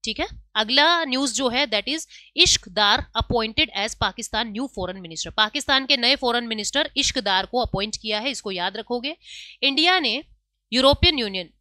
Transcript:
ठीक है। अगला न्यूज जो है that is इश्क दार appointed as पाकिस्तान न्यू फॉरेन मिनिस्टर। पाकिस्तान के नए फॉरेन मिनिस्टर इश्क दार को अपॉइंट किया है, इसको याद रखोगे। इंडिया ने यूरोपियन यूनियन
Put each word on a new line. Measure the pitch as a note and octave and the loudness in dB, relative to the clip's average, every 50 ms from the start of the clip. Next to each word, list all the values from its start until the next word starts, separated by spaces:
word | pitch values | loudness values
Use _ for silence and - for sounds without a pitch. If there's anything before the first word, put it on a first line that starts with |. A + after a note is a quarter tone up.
| - | -6
ठीक | A#3 G#3+ - | -6 -4 -4
है। | D#4+ G#4+ - - - _ _ | -6 -6 -8 -16 -20 _ _
अगला | - A3 G#3 B3+ C#4 D4 E4 F4 E4+ E4 | -4 -2 2 4 4 6 6 4 2 2
न्यूज | C#4 B3+ C4 C#4 C4+ G#3+ | 0 0 0 0 0 0
जो | G#3+ C#4 B3 | 0 0 0
है | A3+ B3+ C#4+ C4+ | 2 2 0 0
that | A3 G#3 G3+ - | 0 -2 -2 -2
is | C#4+ D#4 - _ - - - - _ | -6 -6 -6 _ -16 -20 -20 -12 _
इश्क | C#4+ F4 F4+ - - - - | 4 6 6 6 2 0 -4
दार | F3+ G#3 G#3+ G3+ G#3+ C4 C#4 - _ A3+ | -2 2 4 4 4 2 0 -4 _ -6
appointed | A#3 - - A#3 A3 A3 A3 - D#4 D#4 - G3 | -4 -2 0 -2 -2 -2 0 0 0 0 0 -6
as | G3+ A3+ - | -6 -6 -4
पाकिस्तान | _ A#3 G3+ F#3 - A3+ - - G#3+ A#3 A3+ | _ -4 -4 -4 -6 -12 -6 -4 -4 -4 -4
न्यू | G3+ G#3+ C4+ C4+ _ | -6 -8 -8 -8 _
फॉरेन | - F#3+ F3+ F#3 F#3+ | -8 -8 -8 -8 -10
मिनिस्टर। | F3+ E3 E3 D#3 - E3+ | -12 -14 -10 -10 -10 -8
पाकिस्तान | - - G#3+ G#3+ - D4 - - C#4 C4+ C4+ | 0 0 0 0 0 -6 -2 2 0 0 2
के | B3 D4 C4 | 2 0 2
नए | A#3+ A#3+ C#4 | 4 2 2
फॉरेन | C#4 - B3 A#3 A#3+ A#3+ | 2 2 0 0 0 -2
मिनिस्टर | A#3 A3 G#3+ G#3 - - C#4 D#4 C#4+ _ C#4 | -2 -6 -4 -4 -4 -2 -2 -2 -2 _ -2
इश्क | C4+ - - C4+ | -2 0 -2 -2
दार | G#3 G3+ F#3+ F#3 F#3+ | -2 0 0 0 0
को | F3+ - B3 | 0 -2 -2
अपॉइंट | A#3+ - - G3 G3 G#3+ G#3 - | -2 0 -2 -2 -4 -4 -6 -8
किया | - G#3+ G#3+ G#3+ | -6 -4 -4 -2
है, | A3 C#4 | -2 -4
इसको | C4 - - G#3 | -6 -6 -8 -8
याद | F#3+ - F3 F#3+ G3 A3 | -6 -4 -4 -4 -4 -6
रखोगे। | A3 _ A#3+ B3 A#3 C#4+ D#4+ _ _ - - - - - - _ - | -8 _ -6 -4 -4 -6 -10 _ _ -20 -18 -18 -18 -18 -10 _ 0
इंडिया | C#4 C4+ C#4 D#4 F4 F#4 F#4 | 0 2 4 2 4 4 2
ने | D#4 A#3+ G#3+ C4 D#4+ _ - _ _ _ _ _ _ _ G#3+ | 0 -2 -4 -4 -8 _ -20 _ _ _ _ _ _ _ 0
यूरोपियन | B3 C4 C4+ C#4+ - - F4 E4+ C#4 | 4 6 6 6 6 4 2 2 2
यूनियन | A#3 G#3 F#3+ F#3 F3 D#3 _ _ | -2 -2 -4 -6 -8 -8 _ _